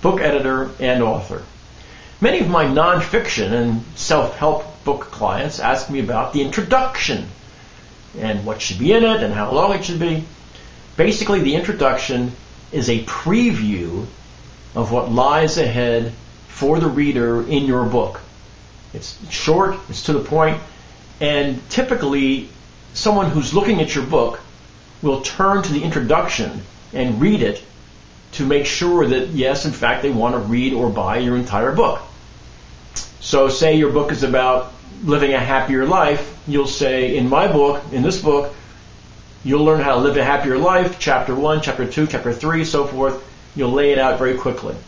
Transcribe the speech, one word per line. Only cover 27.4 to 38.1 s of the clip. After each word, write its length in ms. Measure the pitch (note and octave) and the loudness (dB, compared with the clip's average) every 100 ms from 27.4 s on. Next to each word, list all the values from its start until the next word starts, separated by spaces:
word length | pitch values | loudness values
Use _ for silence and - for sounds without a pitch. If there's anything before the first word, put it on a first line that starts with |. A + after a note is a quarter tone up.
it 200 | G#2 G2+ - - - - - - - | 0 -4 -10 -20 -20 -20 -20 -20 -18
to 140 | - C3+ | -6 0
make 180 | C#3+ | 0
sure 420 | C#3+ - F3 F3 C#3 | 0 -2 2 2 4
that, 220 | B2+ B2+ | 2 0
yes, 380 | D#3+ C#3+ C#3+ D#3 | -2 0 0 -4
in 60 | |
fact, 300 | A#2 A#2 A#2+ | -2 -2 0
they 80 | C#3+ | 0
want 240 | A#2+ A#2+ | 0 0
to 60 | B2+ | 0
read 320 | G#2 A#2+ C3 | -2 0 0
or 160 | B2+ A#2+ | 0 -2
buy 300 | G#2 F#2 A2+ | -2 -2 -2
your 180 | B2 B2 | 0 -2
entire 360 | A#2+ G2+ A#2+ | -2 0 0
book. 280 | D#3 A#2+ G2+ - - - - - - - - - - - - | 2 2 0 -8 -20 -20 -20 -20 -20 -20 -20 -16 -14 -14 -14
So 300 | - C#3+ C3+ | -2 2 2
say 260 | - D#3+ D#3 | 4 4 4
your 160 | D3 | 4
book 180 | D3 C#3+ | 2 0
is 100 | C#3 | 0
about 500 | C3 B2+ B2+ B2+ B2+ - - - | 0 2 2 2 -2 -14 -20 -8
living 300 | E3 D3 C#3 | 0 2 2
a 40 | C3+ | 2
happier 460 | A#2+ C3+ A#2+ C3 | 2 0 2 0
life, 540 | C3+ F#3 D3+ C#3+ - - - | 2 4 4 2 -4 -12 -2
you'll 200 | C#3+ C#3 | 0 0
say, 500 | - C#3 C3 B2+ C3+ | 0 0 0 0 0
"In 120 | B2 | 2
my 200 | C#3 G3 | 2 4
book, 340 | D3+ C#3+ C#3 - | 4 4 2 -4
in 100 | C3+ | -2
this 180 | C#3+ | 0